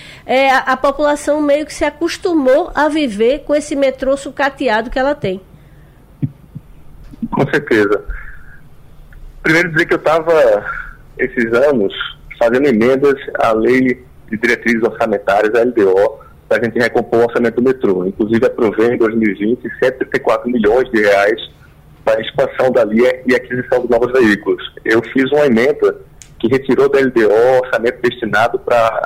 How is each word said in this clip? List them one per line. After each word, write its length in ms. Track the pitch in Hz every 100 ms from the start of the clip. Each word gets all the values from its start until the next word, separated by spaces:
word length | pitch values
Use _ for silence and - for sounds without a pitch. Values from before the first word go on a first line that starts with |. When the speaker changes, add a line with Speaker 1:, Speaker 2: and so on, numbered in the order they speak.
| - -
Speaker 1:
é, 260 | - 254 269
a, 80 | 254
a 160 | - 254
população 640 | 285 277 294 294 - 302
meio 240 | 294 285 302
que 80 |
se 100 | -
acostumou 840 | 294 294 339 - 381 330 254 277 359
a 140 | - 302
viver 520 | 302 277 202 226 294
com 140 | -
esse 280 | 294 294 277
metrô 340 | 269 262 262 277
sucateado 760 | 277 269 277 277 254 214 233
que 80 | 277
ela 140 | 269
tem. 280 | 294 196 190 - - - - - - - - - - - - - - - - - - -
Speaker 2:
Com 120 | - 139
certeza. 540 | 147 - 110 101 101 - - - - - - - - - - - - - -
Primeiro 300 | 156 160 175
dizer 140 | 156 170
que 80 |
eu 40 | 170
tava, 340 | 151 160 160 160 127 104 - - - - - -
esses 340 | 123 127 113
anos, 400 | 117 147 131 98 - - - - -
fazendo 300 | 117 123 143
emendas 480 | 110 120 135 143 131 - -
à 100 | 117
Lei 540 | 110 113 131 131 123 - - -
de 60 | 110
Diretrizes 480 | 120 117 113 117
Orçamentárias, 680 | 110 - 117 101 - 101 107 117
a 60 |
L 100 | 123
D 100 | 117
O, 360 | 98 95 110 - - - -
pra 140 | 110
gente 160 | 117 117
recompor 400 | 117 123 110 117
o 60 |
orçamento 320 | 117 127 117 113
do 60 |
metrô. 440 | 127 127 101 92 92
Inclusive, 400 | - 107 113 127
aprovei 480 | - 113 95 117
em 40 | 123
dois 180 | 113 113
mil 160 | 107
e 20 |
vinte 280 | 95 104 123 113 -
cento 160 | 127 -
e 20 |
trinta 180 | - 131
e 40 |
quatro 280 | - 113 120
milhões 400 | 123 104 123 127
de 80 | 110
reais 400 | 104 98 101 117 - - - - - -
para 140 | - 110
a 20 |
expansão 500 | 110 139 131 - 131
da 140 | 123
linha 360 | 107 110 123 127 127
e 80 |
aquisição 500 | 123 - 123 120 127
de 60 | 120
novos 220 | 117 120
veículos. 500 | 131 110 101 98 90 - -
Eu 180 | - 113 117
fiz 160 | 135 135
uma 140 | 147 147
emenda 500 | 113 131 147 101 - - - - -
que 80 | 110
retirou 420 | 131 - 120 135
da 120 | 139
L 100 | 135
D 160 | 120 104
O 320 | 107 123 131
orçamento 420 | 127 117 117 120
destinado 600 | 123 - 107 104 120 127
pra 260 | - 120 113 110